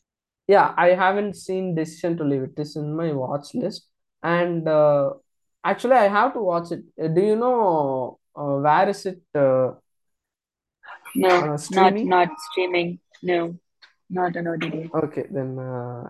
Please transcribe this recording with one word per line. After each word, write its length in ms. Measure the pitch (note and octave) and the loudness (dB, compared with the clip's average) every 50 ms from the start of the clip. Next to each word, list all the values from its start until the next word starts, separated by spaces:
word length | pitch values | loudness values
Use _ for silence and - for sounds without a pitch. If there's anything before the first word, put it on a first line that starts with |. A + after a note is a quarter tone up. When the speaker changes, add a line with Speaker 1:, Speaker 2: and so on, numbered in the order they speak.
| _ _ _ _ _ _ _ _ _ - | _ _ _ _ _ _ _ _ _ 4
Speaker 1:
Yeah, 260 | G3+ F#3+ D3 - - D#3+ | 4 6 4 4 2 2
I 120 | E3+ F3 | 4 4
haven't 460 | F#3 F3+ F#3+ F#3 F#3+ G#3 G#3 G3+ F#3 | 4 4 4 2 2 0 -2 -4 -6
seen 400 | - - - F#3 F#3+ F#3+ F#3 E3+ | -8 -8 -6 -6 -4 -4 -2 -2
Decision 420 | D#3+ D#3 D#3+ - - - F3 E3+ E3 | -2 -4 -4 -6 -6 -4 -4 -2 -2
to 60 | D3+ | -2
Leave. 200 | C#3 C#3 C3+ C3 | -2 -2 -2 -4
It 140 | C3 - D3+ | -6 -6 -8
is 180 | D3 D3 - | -8 -8 -8
in 200 | D#3 D3 D3 D3+ | -8 -8 -6 -6
my 160 | D#3+ E3+ D#3+ D3 | -4 -4 -4 -4
watch 400 | C3+ B2+ B2 C#3 C#3+ - - - | -4 -4 -4 -6 -6 -8 -8 -8
list. 340 | B3 - - - - - _ _ _ _ _ _ _ - | -6 -6 -6 -6 -10 -16 _ _ _ _ _ _ _ -4
And, 440 | E3 F3 F3 F3 F3 E3+ E3 D#3+ D#3+ | -2 0 0 0 0 -2 -2 0 2
uh, 460 | D#3 D3+ D3+ D3 D3 C#3+ C#3 C#3 - - _ _ _ _ _ _ _ _ - | 4 4 6 6 4 4 2 0 -4 -8 _ _ _ _ _ _ _ _ -4
actually, 300 | F3 G3 G3 - A#3+ C4 | -2 -2 0 2 4 6
I 140 | B3 G#3 G3 | 6 6 4
have 260 | G3+ G3+ A#3 C#4 C4+ | 4 2 2 2 0
to 60 | B3+ | -2
watch 320 | G#3 F3+ E3+ E3+ E3+ E3+ | -2 0 0 -2 -2 -6
it. 120 | E3+ D3 - - _ - | -8 -10 -12 -14 _ -6
Uh, 60 | D#3+ D#3+ | -4 -2
do 140 | D#3+ F3 | 2 2
you 140 | G3 G#3+ G#3+ | 2 2 2
know, 840 | A3+ A#3+ B3+ B3+ A#3 A3 F#3 E3 D#3 C#3+ C3+ C3 C3 B2 - - - _ _ _ | 2 2 2 2 2 2 2 2 2 0 0 -2 -2 -4 -6 -8 -12 _ _ _
uh, 200 | D3 D3 C#3+ C#3 C#3 C#3+ | -8 -4 -2 -2 0 2
where 240 | D3 D3+ F3 G3 G#3 | 4 4 4 4 2
is 160 | G3 G3 - | 0 -4 -6
it, 160 | F#3+ F3+ - _ _ - | -10 -10 -10 _ _ 0
uh, 380 | D3 C#3 C3+ C3 C3 C3 B2 B2 - _ _ _ _ _ _ _ _ _ _ _ _ _ _ _ _ _ _ _ _ - - - - - - - | 2 4 4 4 4 2 0 -2 -8 _ _ _ _ _ _ _ _ _ _ _ _ _ _ _ _ _ _ _ _ -20 -20 -20 -20 -18 -10 -4
Speaker 2:
No, 140 | - F#3 F#3 | 0 2 4
Speaker 1:
uh, 160 | F3+ F3 D3+ | 4 4 2
Speaker 2:
not, 140 | D3+ D3 D3 | 0 -2 -4
Speaker 1:
streaming? 500 | - - F#3 F#3+ F#3+ F#3 G3 G#3+ A#3+ F#3 | -6 -2 2 4 4 4 4 2 0 2
Speaker 2:
not 200 | F#3 F3+ F3 E3 - - - - | 2 2 2 2 -2 -8 -14 -8
streaming. 500 | - F#3 F#3 F3+ F3+ F3 F3 F3 F3 - _ _ _ _ | -4 -4 -2 0 0 -2 -2 -4 -6 -10 _ _ _ _
No, 360 | - F3 F3+ E3+ E3+ E3+ F3 E3+ _ _ _ _ _ _ _ _ _ - | -4 -2 -2 0 -2 -4 -8 -12 _ _ _ _ _ _ _ _ _ -10
not 260 | F3+ F#3 F3+ F3 F3 | -4 -4 -2 -2 -4
on 120 | F3 E3+ E3+ | -4 -6 -6
O 100 | E3 D#3+ | -6 -6
T 120 | E3+ D#3+ | -6 -6
T. 180 | D3 D#3 E3 E3 - D#3+ D#3 | -6 -8 -8 -6 -4 -4 -4
Speaker 1:
Okay, 240 | D3 - C#3+ C3 - | -2 -4 -6 -8 -6
then, 300 | G#3 C#3 C3 C3 C3 C3 | -6 -6 -6 -6 -8 -10
uh, 500 | B2+ B2+ B2+ B2 B2 B2 B2 A#2+ - | -10 -8 -8 -8 -8 -10 -10 -12 -14